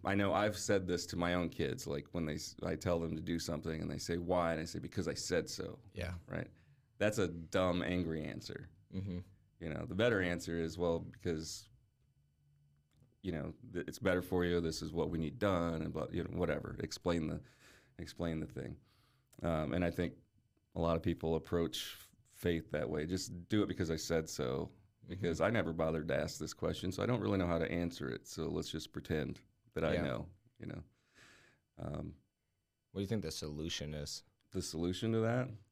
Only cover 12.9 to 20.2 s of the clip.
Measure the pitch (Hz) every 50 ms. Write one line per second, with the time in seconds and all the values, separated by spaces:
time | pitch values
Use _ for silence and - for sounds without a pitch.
12.9 | _ - - _ _ _ - 95 85 78 71 80 - - - - 92 87 82 -
13.9 | - - - 95 90 90 87 - 92 90 90 87 87 87 85 80 78 - - 80
14.9 | 80 82 78 82 87 80 80 76 - - 104 101 95 87 85 85 82 80 82 82
15.9 | 82 80 78 - - 90 - - - 85 90 80 76 - - - - - - -
16.9 | - - - 90 85 85 80 78 80 82 - - - _ - - - - _ _
17.9 | _ - 87 - - - 92 85 82 80 80 - - - 71 - - - _ _
18.9 | _ _ _ _ _ _ _ _ - - - 85 82 78 78 71 58 87 87 85
19.9 | 82 - 87 80 - -